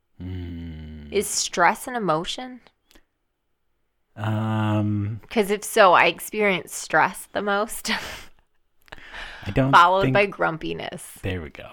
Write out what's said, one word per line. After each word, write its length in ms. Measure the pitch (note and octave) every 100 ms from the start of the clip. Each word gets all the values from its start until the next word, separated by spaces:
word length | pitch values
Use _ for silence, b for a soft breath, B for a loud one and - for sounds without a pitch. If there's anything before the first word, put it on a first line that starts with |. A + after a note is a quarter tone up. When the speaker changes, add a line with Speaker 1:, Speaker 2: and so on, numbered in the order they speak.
| _ -
Speaker 1:
Hmm. 880 | F2+ F#2 F2 E2+ E2 D#2 D#2 D#2 D2
Speaker 2:
Is 140 | D2+ -
stress 600 | - - - F3 A3 -
an 80 | B3
emotion? 640 | F#3+ D#3 F#3+ - B3+ B3+ _ _ _ _ _ _ _ _ _ _ _ _ _ _ _ A2
Speaker 1:
Um, 1040 | G#2+ G#2+ A2 A2 G#2+ G#2+ G#2 G#2 G#2 A2+ -
Speaker 2:
'Cause 200 | A#3 G3
if 120 | G3+
so, 300 | - A3+ G3
I 140 | D3 D#3
experience 680 | G#3 - G#3+ G#3 F3+ - -
stress 520 | - D#3+ D3+ - -
the 100 | -
most. 500 | G3+ G3+ A3+ - - G#3+
<laughs> 60 | - - - _ _ _ _ _ - B B B B B B
Speaker 1:
I 60 |
don't 200 | - C3
Speaker 2:
Followed 300 | F3 F3 F#3+
Speaker 1:
think 120 | C#3
Speaker 2:
by 120 | C3 G3+
grumpiness. 960 | - E3+ D#3+ E3 E3 - D#3+ - -
Speaker 1:
There 200 | G2 F2+
we 80 | D2+
go. 200 | - -